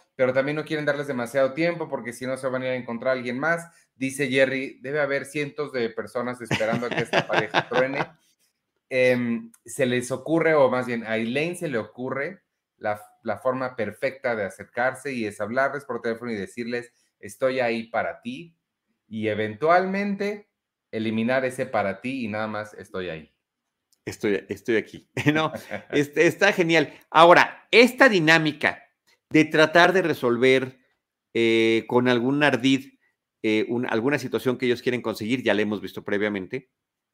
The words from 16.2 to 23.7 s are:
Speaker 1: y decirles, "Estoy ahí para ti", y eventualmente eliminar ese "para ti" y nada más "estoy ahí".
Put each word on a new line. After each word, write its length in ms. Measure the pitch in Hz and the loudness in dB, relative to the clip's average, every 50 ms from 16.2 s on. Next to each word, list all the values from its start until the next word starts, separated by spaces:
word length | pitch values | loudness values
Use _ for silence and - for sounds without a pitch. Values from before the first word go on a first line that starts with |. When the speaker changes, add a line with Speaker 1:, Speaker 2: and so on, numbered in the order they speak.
| 120 120 | -6 -8
Speaker 1:
y 40 | 113 | -6
decirles, 580 | 104 95 92 - - 120 117 123 120 120 - _ _ _ _ _ _ | -6 -8 -8 -10 -10 -8 -6 -6 -8 -8 -10 _ _ _ _ _ _
"Estoy 400 | - 101 - - 135 131 127 131 | -18 -18 -6 -4 -2 -2 0 0
ahí 240 | 123 117 117 117 113 113 | 0 0 -2 -4 -6 -4
para 320 | - 110 98 87 - - | -4 -4 -4 -4 -6 -10
ti", 340 | - 120 127 147 170 170 _ _ _ _ _ _ _ _ _ _ _ _ | -12 -12 -12 -12 -14 -18 _ _ _ _ _ _ _ _ _ _ _ _
y 180 | 107 110 107 107 | -8 -4 -4 -2
eventualmente 1200 | 104 101 107 107 107 107 151 160 170 180 190 190 190 196 202 202 196 196 202 202 208 208 - _ _ _ _ _ _ _ _ _ | -2 -2 -4 -4 -4 -2 0 2 2 2 2 0 -2 -4 -4 -4 -4 -4 -4 -6 -6 -8 -12 _ _ _ _ _ _ _ _ _
eliminar 520 | - 110 110 117 113 113 113 120 127 135 131 | -8 -6 -4 -2 -2 -2 0 0 0 0 0
ese 220 | 127 127 131 131 | -2 -4 -6 -6
"para 340 | 127 - 107 101 98 95 - | -4 -2 -2 -2 -2 -4 -6
ti" 240 | - 127 135 135 120 | -8 -8 -8 -6 -6
y 40 | 110 | -6
nada 180 | 104 107 110 107 | -6 -6 -6 -6
más 260 | 107 107 107 107 - | -6 -8 -10 -12 -14
"estoy 340 | - 92 - - 92 92 87 | -18 -18 -12 -10 -8 -8 -8
ahí". 240 | 80 80 76 - _ _ _ _ _ _ _ _ | -10 -10 -14 -18 _ _ _ _ _ _ _ _